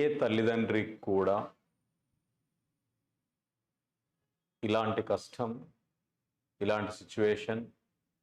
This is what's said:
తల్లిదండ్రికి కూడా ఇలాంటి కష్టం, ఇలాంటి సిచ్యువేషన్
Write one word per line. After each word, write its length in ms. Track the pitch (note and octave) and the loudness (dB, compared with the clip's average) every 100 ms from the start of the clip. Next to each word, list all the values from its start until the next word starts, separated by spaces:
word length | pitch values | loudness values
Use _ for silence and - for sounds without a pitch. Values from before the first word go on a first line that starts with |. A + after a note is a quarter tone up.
| D3 - | 2 2
తల్లిదండ్రికి 720 | A#2+ A2 A2+ A2+ G#2+ G#2+ G2+ - - | 0 2 2 2 2 0 -2 -6 0
కూడా 260 | F#2+ F#2+ G2+ F#2+ - _ _ _ _ _ _ _ _ _ _ _ _ _ _ _ _ _ _ _ _ _ _ _ _ _ _ _ _ _ _ G#2+ | 2 4 2 -2 -14 _ _ _ _ _ _ _ _ _ _ _ _ _ _ _ _ _ _ _ _ _ _ _ _ _ _ _ _ _ _ 0
ఇలాంటి 340 | A2 A2 A2 G#2 | 2 2 -2 0
కష్టం, 400 | G2 - - A2+ B2 - _ _ _ _ _ _ _ _ - | -2 -4 -6 -6 -6 -12 _ _ _ _ _ _ _ _ -6
ఇలాంటి 300 | G2+ G#2+ F#2+ - | -2 0 -2 -8
సిచ్యువేషన్ 640 | - - G#2+ G#2 - A2+ A#2 _ _ _ _ _ | -10 0 2 2 -2 -6 -6 _ _ _ _ _